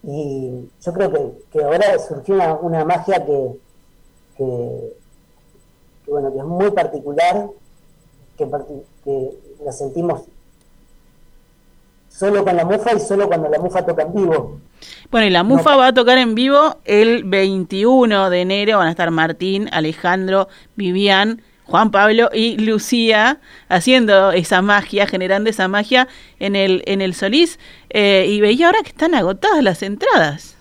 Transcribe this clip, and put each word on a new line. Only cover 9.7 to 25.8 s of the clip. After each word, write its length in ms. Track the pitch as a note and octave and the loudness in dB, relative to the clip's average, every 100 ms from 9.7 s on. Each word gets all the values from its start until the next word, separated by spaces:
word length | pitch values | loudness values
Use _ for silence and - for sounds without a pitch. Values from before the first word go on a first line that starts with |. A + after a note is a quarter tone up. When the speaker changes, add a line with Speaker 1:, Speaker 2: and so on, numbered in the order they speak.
Speaker 1:
sentimos 500 | - C#3 E3+ E3+ D3+ - - _ _ _ _ _ _ _ _ - _ _ _ _ _ _ _ _ | -10 -10 -6 -4 -6 -10 -20 _ _ _ _ _ _ _ _ -20 _ _ _ _ _ _ _ _
solo 340 | - G3 G3+ | -4 0 0
con 120 | F#3+ F3 | 2 0
la 100 | E3 | 0
mufa 280 | G#3 A3+ | 0 0
y 60 | A3+ | -2
solo 280 | - G3 G3+ | 0 -2 0
cuando 220 | E3+ D3+ | -2 0
la 100 | D3+ | -2
mufa 260 | F3 F#3 F3 | -2 -2 -2
toca 180 | E3 | -2
en 100 | D#3 | -2
vivo. 440 | G3+ F3+ D#3 - - _ _ - - - | -2 0 0 -4 -16 _ _ -20 -20 -4
Speaker 2:
Bueno, 160 | A#3 G#3 | 0 2
y 20 | |
la 140 | F3 | 2
Speaker 1:
No. 60 | G3 C4 | 2 2
Speaker 2:
mufa 200 | C#4+ C#4 | 4 6
va 120 | B3+ | 4
a 60 | |
tocar 240 | B3+ A#3+ B3+ | 4 4 4
en 180 | A#3+ A3 | 2 0
vivo 420 | C4 C#4+ D4+ - - | 2 4 2 -2 0
el 380 | G#3 A3+ A#3 | 2 4 2
veintiuno 1040 | F#3+ F#3+ G3 F#3+ F3 F#3+ A3 C4 A#3+ G3+ F#3+ | 0 0 0 -2 -4 -2 2 4 4 2 2
de 120 | F3+ | 0
enero. 360 | F3+ G3 G#3 G#3+ | 0 -2 0 2
Van 100 | E3 | 0
a 40 | |
estar 180 | E3 E3+ | 0 -2
Martín, 580 | E3 D#3+ D#3+ F#3 G3 G#3+ | 0 -2 -2 -4 -4 -4
Alejandro, 760 | - D#3 D#3+ F3+ F#3 F#3 G3 F#3+ - - - | -4 -4 -4 -2 -2 0 -2 -2 -8 -18 -8
Vivian, 680 | G3 F#3 G3+ F#3+ G#3 A#3 _ _ - | -4 0 2 2 0 -4 _ _ -2
Juan 260 | F3 A3 | 0 2
Pablo 380 | G3+ G#3 A3 A#3 | 4 4 4 2
y 240 | - A#3 G#3+ | 0 -2 -2
Lucía 840 | A3 A3 A3 A#3+ A3+ G#3+ A3+ D4+ _ - _ | -2 -2 0 0 2 2 2 0 _ -20 _
haciendo 600 | F3+ B3 B3+ A3 G3 F#3+ | -2 4 2 6 4 6
esa 300 | F3+ E3+ F#3 | 2 0 0
magia, 440 | G3+ G3+ G3 G3 G3 | 2 0 0 -2 -2
generando 420 | F#3+ F#3 G3 G#3+ | -2 -2 0 -2
esa 180 | G#3+ F#3+ | -2 -2
magia 400 | G3+ | -2